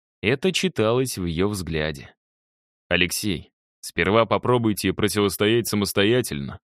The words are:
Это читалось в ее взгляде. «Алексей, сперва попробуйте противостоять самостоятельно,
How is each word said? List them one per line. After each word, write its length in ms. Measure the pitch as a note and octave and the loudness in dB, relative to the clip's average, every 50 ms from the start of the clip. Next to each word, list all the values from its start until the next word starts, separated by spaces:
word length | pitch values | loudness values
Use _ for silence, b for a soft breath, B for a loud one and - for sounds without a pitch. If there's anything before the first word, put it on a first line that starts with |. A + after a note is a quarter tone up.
| _ _ _ _ | _ _ _ _
Это 320 | - G2+ C3+ C#3 - F#3+ | 0 0 0 0 0 -2
читалось 640 | E3+ - - F#3 - - G#2+ A2 A#2+ B2+ C3+ B2 - | 0 0 -2 -2 0 0 0 2 2 0 0 -2 -4
в 80 | G2+ F2+ | -4 -4
ее 240 | E2+ D#2+ E2 F#2+ G#2 | -4 0 0 0 0
взгляде. 680 | G#2 F#2+ F2 E2 D#2+ D#2 D#2 D#2 D2 C#2 - - _ _ _ _ _ _ _ _ _ _ _ _ _ _ _ _ | -2 -4 -6 -4 -4 -2 -2 -4 -4 -8 -14 -18 _ _ _ _ _ _ _ _ _ _ _ _ _ _ _ _
«Алексей, 600 | F2 F2 F2+ E2+ - - - G#2 F2+ D#2 - - _ _ _ _ _ _ | 0 0 0 0 -2 -4 -4 -4 -4 -4 -8 -14 _ _ _ _ _ _
сперва 460 | - - - - E2 F2+ G#2 A2+ A2+ | -18 -8 -4 0 2 4 4 4 4
попробуйте 680 | G2 A2 F#2+ - A2 B2 B2 A#2 A2 G2+ - - F#2+ | 2 0 0 2 2 0 2 2 0 0 0 0 -2
противостоять 760 | E2+ - G#2+ G2+ F2+ G#2+ G2+ G2 - - G#2 G#2+ A2+ A#2+ G#2 | 0 2 0 0 2 2 0 0 2 2 2 2 2 2 0
самостоятельно, 920 | - - G#2 G2+ F#2+ - G#2 G2+ G#2+ A#2+ B2+ A#2 - D2+ C#2+ C#2 C2 D#2+ - | 0 0 0 -2 0 2 2 2 4 2 2 0 -2 -6 -8 -8 -10 -12 -16